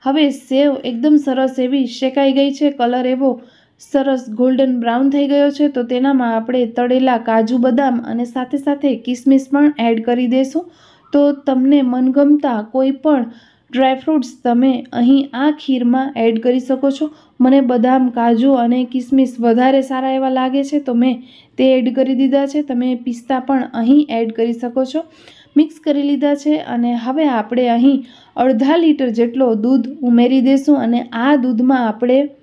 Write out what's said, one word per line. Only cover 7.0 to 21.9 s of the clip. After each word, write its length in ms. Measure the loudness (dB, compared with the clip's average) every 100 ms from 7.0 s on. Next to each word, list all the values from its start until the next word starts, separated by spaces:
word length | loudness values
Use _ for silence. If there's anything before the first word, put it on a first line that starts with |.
| 2 0 0
કાજુ 320 | 0 0 0 0
બદામ 340 | 2 0 -2 -4
અને 140 | -6 -6
સાથે 320 | -6 -6 -6
સાથે 260 | -4 -2 -2 -2 -4
કિસમિસ 380 | -4 2 2 2
પણ 220 | 2 2 2 0
એડ 120 | 0 0
કરી 220 | -2 0 0
દઈશું. 280 | 0 -4 -8 _ _ _ _
તો 80 | 2 2 0 -2
તમને 340 | 0 2 2 2
મનગમતા 680 | 0 0 2 4 4 2 -4 -4 -2
કોઈ 180 | 0 0
પણ 240 | 0 0 -2 -10 _ _ _
ડ્રાયફ્રૂટ્સ 600 | 0 0 0 0 -2 -2 -6 -2
તમે 260 | 2 2 0 -6 -2
અહીં 360 | 2 2 2 -2
આ 100 | -2 -2
ખીરમાં 500 | -4 -2 0 0 -2 -2
એડ 160 | -2 0 0
કરી 180 | -2 -2
શકો 220 | -2 -2 -2
છો. 140 | -8 -10 _ _
મને 160 | 2 4 2
બદામ, 340 | 0 2 2 0 0
કાજુ 400 | 0 2 2 2
અને 160 | 0 0 -2 -6
કિસમિસ 400 | -2 0 0 0
વધારે 400 | 0 2 2 2 0
સારા 260 | -4 -2 -2
એવા 160 | -2 -2
લાગે 240 | -2 -2 -2
છે, 100 | -4 -2
તો 100 | 0
મેં 180 | 0 -2 -10 -20 _ 0
તે 120 | 2 2
એડ 160 | 0